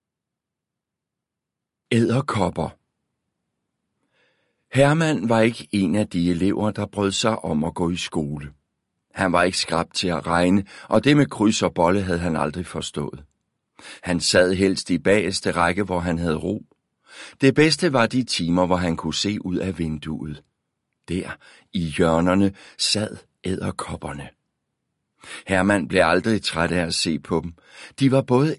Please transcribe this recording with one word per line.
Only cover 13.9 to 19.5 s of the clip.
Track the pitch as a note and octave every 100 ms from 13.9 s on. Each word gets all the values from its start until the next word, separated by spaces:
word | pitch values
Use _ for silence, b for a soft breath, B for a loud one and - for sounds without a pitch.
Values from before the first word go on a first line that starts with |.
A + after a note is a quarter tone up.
| B
Han | - F2
sad | - F#2+ F2+
helst | F#2 F#2+ F#2 -
i | F2
bagerste | F#2 G#2 F2+ F#2+ G2+
række, | F2 E2+ F2+
hvor | F#2+ F2+
han | F2 E2
havde | E2+ D#2
ro. | E2 G#2+ - _ _ _ B B B B
Det | C3+ C3+
bedste | D#3 D#3 F3
var | C3 A2+
de | B2+
timer, | A#2+ - E2+ F2 F2
hvor | F2+
han | F2+ E2
kunne | D#2+
se | D2+ G2+ G#2
ud | F#2